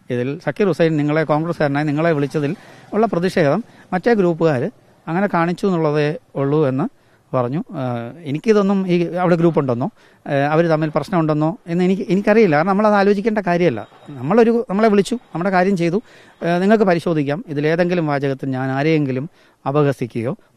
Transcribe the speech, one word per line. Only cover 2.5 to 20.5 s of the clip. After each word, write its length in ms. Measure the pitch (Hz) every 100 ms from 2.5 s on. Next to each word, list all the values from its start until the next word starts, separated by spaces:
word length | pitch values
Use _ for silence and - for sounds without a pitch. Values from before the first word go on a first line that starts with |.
| 175 - - -
ഉള്ള 120 | 208 226
പ്രതിഷേധം 580 | 170 180 190 147 165 - - -
മറ്റേ 200 | 185 240
ഗ്രൂപ്പുകാർ 580 | 233 175 165 160 135 156 - _ _ -
അങ്ങനെ 220 | 165 202
കാണിച്ചു 340 | 185 165 175 202
എന്നുള്ളതേ 480 | 175 156 151 147 156 _ -
ഉള്ളൂ 320 | 139 151 147
എന്ന് 340 | 135 180 _ _ _ _ 131
പറഞ്ഞു. 280 | 123 147 247
ആ, 400 | 170 127 120 117 151
എനിക്കിതൊന്നും 640 | 160 147 226 208 196 196 190
ഈ 200 | 175 170 170
അവിടെ 200 | 180 170
ഗ്രൂപ്പുണ്ടെന്നോ, 560 | 170 160 139 120 151 - - _
ആ, 380 | - 143 143
അവർ 120 | 156 170
തമ്മിൽ 260 | 156 156 160
പ്രശ്നമുണ്ടെന്നോ 640 | - 180 156 151 156 180 -
എന്ന് 160 | 170
എനിക്ക്, 200 | 180 190 220
എനിക്കറിയില്ല. 460 | 185 202 214 214 147
കാരണം 140 | 175
നമ്മളത് 240 | 196 214
ആലോചിക്കേണ്ട 440 | 208 196 202 214 214
കാര്യമല്ല. 500 | 185 175 175 110 107 - -
നമ്മളൊരു, 560 | 143 127 220 233 233 220
നമ്മളെ 180 | 190 220
വിളിച്ചു, 280 | 202 190 240
നമ്മുടെ 340 | _ 160 185
കാര്യം 280 | 185 185 196
ചെയ്തു. 240 | 170 180 - - - -
ആ, 140 | 170 175
നിങ്ങൾക്ക് 260 | 190 220
പരിശോധിക്കാം, 600 | 202 170 185 156 139 147 233
ഇതിലേതെങ്കിലും 600 | 147 151 165 180 180 156
വാചകത്തിൽ 420 | 143 139 135 139
ഞാൻ 220 | 131 131
ആരെയെങ്കിലും 580 | 131 156 160 143 127 151 _ _ _ -
അപഹസിക്കുകയോ 720 | 143 143 131 120 - 113 185 _